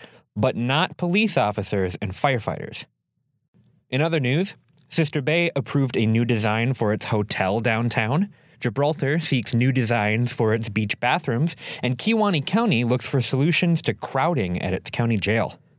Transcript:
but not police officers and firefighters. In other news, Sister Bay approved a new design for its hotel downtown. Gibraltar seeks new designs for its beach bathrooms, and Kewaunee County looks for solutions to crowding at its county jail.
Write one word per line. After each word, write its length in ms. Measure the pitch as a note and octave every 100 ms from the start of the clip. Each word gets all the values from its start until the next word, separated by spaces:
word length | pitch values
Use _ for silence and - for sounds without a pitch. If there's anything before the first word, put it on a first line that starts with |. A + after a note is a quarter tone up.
| - - _ G#2
but 200 | B2+ A2
not 420 | A#2+ C#3+ F3+ -
police 400 | F3 G3+ A3 -
officers 580 | G#2 G#2 F#2 G2+ F#2 -
and 100 | F#2+
firefighters. 720 | - C#3+ B2 F#2+ - - - - _ _ _ _ _ _ _ _ _ _
In 140 | B2+
other 180 | E3 D#3+
news, 360 | B2 D3+ G3 - _ _ _
Sister 320 | - D3+ D3+
Bay 280 | C3 E3+ E3+ C#3
approved 400 | - C#3+ C3 G#2+
a 80 |
new 220 | A2 A2+ A#2
design 480 | A2+ A2 A2 A#2+
for 180 | C3 G#2+
its 140 | G#2 -
hotel 540 | A2 G#2 - F#2+ A2
downtown. 680 | A#2 A2+ A#2 B2 A2 D3+ G3+ - _ -
Gibraltar 580 | - C#3 D3 D3+ C3+ E3
seeks 360 | D#3+ B2+ -
new 180 | A#2 B2+
designs 600 | B2+ A2+ A#2 G#2 A2+ B2
for 220 | - A2
its 140 | A2+ G#2+
beach 320 | G#2 G#2 -
bathrooms, 560 | A#2+ E3 - A#2 E3 - - -
and 160 | D3+ B2+
Kewaunee 480 | G#3+ A3+ G3+ D#3 -
County 380 | G#3+ A#3 A#2+
looks 240 | A#2+ B2 -
for 120 | C3+
solutions 600 | - C3 D#3+ - F3 E3
to 100 | -
crowding 720 | - - C3 D#3 D3 F2+ F2
at 100 | F#2
its 160 | - -
county 280 | - A#2 A2
jail. 420 | G2 A2+ - - _